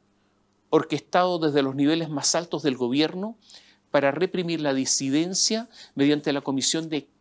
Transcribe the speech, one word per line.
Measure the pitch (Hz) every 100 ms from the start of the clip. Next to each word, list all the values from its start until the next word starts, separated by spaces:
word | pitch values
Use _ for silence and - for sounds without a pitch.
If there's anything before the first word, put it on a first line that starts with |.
| _ _ _ _ _ _ -
orquestado | 160 131 147 - 185 180 175
desde | 160 143
los | 135
niveles | 135 143 165 160
más | 147 - 165
altos | 170 156
del | 151 120
gobierno | 120 139 156 180 214 233 - - - _ _
para | 143 139
reprimir | 143 180 185 170 160
la | 147 135
disidencia | 127 - 135 143 175 185 - 220 240 - - -
mediante | 143 147 151
la | 139
comisión | 143 135 - 165 160
de | 151 - _